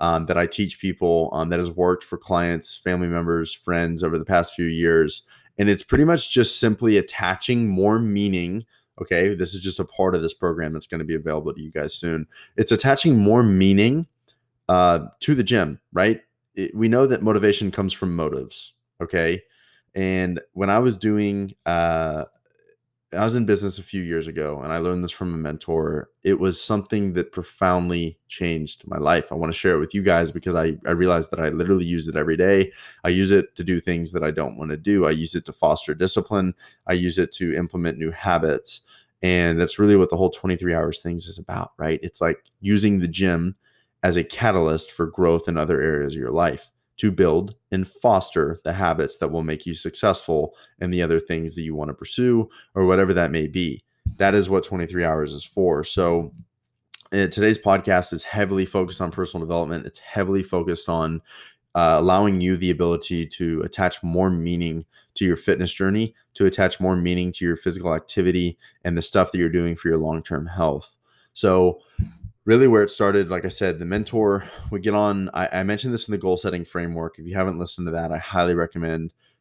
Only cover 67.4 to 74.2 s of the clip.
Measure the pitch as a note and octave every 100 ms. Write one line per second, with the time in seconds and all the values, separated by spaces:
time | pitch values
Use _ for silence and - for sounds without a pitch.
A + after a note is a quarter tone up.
67.4 | F2 E2 F#2 F2 F2 D#2+ - - F2+ F2+
68.4 | F2 - _ _ F2 E2 - G2+ F2+ F#2
69.4 | E2 F2 E2+ E2 E2+ D#2+ D#2 D#2+ - D2
70.4 | E2+ F2 D#2+ D2 - _ _ _ _ -
71.4 | G2+ F#2 F2+ - _ - - - - -
72.4 | G#2+ A#2+ C3 A2 G2+ - G2+ G2+ F2 F2+
73.4 | F2+ - F#2+ E2 E2+ G2+ G#2 A2+